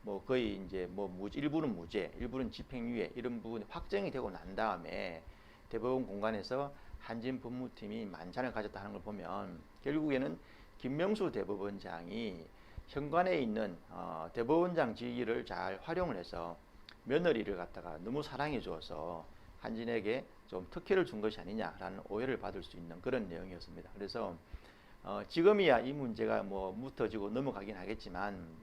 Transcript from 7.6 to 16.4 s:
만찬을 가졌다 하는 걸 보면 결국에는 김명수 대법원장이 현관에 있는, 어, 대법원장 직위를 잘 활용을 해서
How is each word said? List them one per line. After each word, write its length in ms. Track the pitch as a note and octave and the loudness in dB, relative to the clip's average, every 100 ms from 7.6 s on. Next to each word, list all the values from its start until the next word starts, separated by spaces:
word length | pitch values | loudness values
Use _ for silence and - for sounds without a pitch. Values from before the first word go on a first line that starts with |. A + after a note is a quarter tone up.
| B2 - G#2 A2 G#2 | -6 -6 -6 -4 -6
만찬을 460 | D#2+ F2 B2 B2+ | -6 -6 -2 0
가졌다 280 | A2 G#2 F#2+ | 0 -4 -6
하는 120 | G2+ | -8
걸 100 | G2+ | -8
보면 580 | G#2+ G#2 E2+ G2 G2 E2 - - | -6 -6 -4 -4 -4 -8 -14 -6
결국에는 520 | C#3 D3+ D3+ C3 C#3+ E3 - - - - | 0 2 4 4 2 -2 -12 -20 -20 -6
김명수 520 | B2+ D3 F#3+ G#3+ F3 | -2 2 4 4 2
대법원장이 1120 | A#2 F#2 G2+ G2+ G2 G2 E2+ F2 A2 A2+ F2 D#2+ - - - - | 2 0 0 -2 -4 -6 -6 -4 -2 -2 -4 -10 -16 -14 -14 -6
현관에 500 | C#3 D3 E3 F#3 F3 | -4 2 4 6 4
있는, 380 | A#2 G#2+ G#2 E2 - | 4 2 0 -4 -10
어, 380 | F2 F2 E2 D#2+ | -8 -6 -4 -4
대법원장 640 | - A#2 D#3+ F3+ E3 B2+ G#2+ | -2 6 6 6 4 2 0
직위를 500 | A#2+ A#2+ A2+ B2 A2+ | -2 0 2 2 0
잘 320 | F2 F2+ G2 | -2 -2 -2
활용을 340 | - E3+ F3+ G2 | -2 0 2 0
해서 400 | - F2 | -4 -4